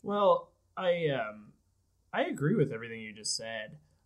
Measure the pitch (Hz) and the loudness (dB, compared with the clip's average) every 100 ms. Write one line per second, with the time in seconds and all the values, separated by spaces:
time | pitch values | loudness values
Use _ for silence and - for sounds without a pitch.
0 | 202 202 196 170 - _ _ - 185 175 | -2 4 6 6 2 _ _ -2 0 2
1 | 156 131 107 107 107 _ _ _ _ _ | 2 0 -4 -8 -20 _ _ _ _ _
2 | _ 202 339 247 143 220 147 110 117 113 | _ -4 -2 0 2 2 2 -2 -8 -10
3 | 110 107 104 - 113 113 110 - _ _ | -12 -10 -8 -6 -6 -8 -8 -14 _ _